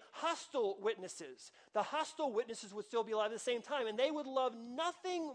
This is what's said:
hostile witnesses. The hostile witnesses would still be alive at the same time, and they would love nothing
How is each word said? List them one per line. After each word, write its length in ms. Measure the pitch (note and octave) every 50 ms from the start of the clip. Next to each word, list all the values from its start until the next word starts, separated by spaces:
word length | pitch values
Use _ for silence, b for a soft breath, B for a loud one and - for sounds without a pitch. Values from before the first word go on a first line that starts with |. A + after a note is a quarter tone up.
| B B
hostile 680 | - - C#4+ E4 E4+ - - - - C4+ A3+ G3 G3 G3
witnesses. 720 | G3 G#3+ A3 F#3+ F#3 F3 - - E3 C3+ B2+ - - - B B B B -
The 100 | G#3+ G3+
hostile 480 | - C4+ D4+ D#4 - - - D#4 C4+
witnesses 420 | G#3+ G#3+ B3 A3+ A3+ - - G3 G3
would 120 | G#3+ G3+
still 200 | - - A#3 G#3+
be 80 | G#3 A3
alive 180 | G#3+ G#3+ G#3+
at 60 | A3+ A3
the 20 |
same 220 | - B3+ A#3+ A#3
time, 260 | A3 - D4 C#4+ A#3+ A3
and 100 | G#3+ A3
they 140 | C4 D4+
would 160 | D4+ D4+ D4 C4+
love 260 | C4 C4 C4 B3+ A#3
nothing 760 | A#3 A#3 A#3+ B3 C4+ D#4+ F4 F4 - - F#4 F4+ F4 D#4+ D4 C4